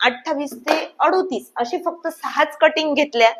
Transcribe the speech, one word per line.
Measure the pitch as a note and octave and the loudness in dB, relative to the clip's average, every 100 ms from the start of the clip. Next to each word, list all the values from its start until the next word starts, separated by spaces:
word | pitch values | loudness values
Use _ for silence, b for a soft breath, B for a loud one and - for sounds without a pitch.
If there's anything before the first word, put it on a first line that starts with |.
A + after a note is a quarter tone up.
अठ्ठावीस | B3 B3 D#4+ C#4+ C#4+ | 0 0 -4 -6 -6
ते | B3 - D#4+ - - | -6 -2 -2 -2 0
अडोतीस | D4+ F#4 F#4+ A3+ - - | 2 2 0 -6 -8 -6
अशी | A#3+ F4 | -4 -4
फक्त | F4 - E4 | -6 -6 -8
सहाच | - - C#4 D4+ - | -8 -4 0 -2 2
कटिंग | D#4 D#4 D4+ | 2 2 0
घेतल्या, | C#4+ D4 A#3 A3+ | 0 0 4 4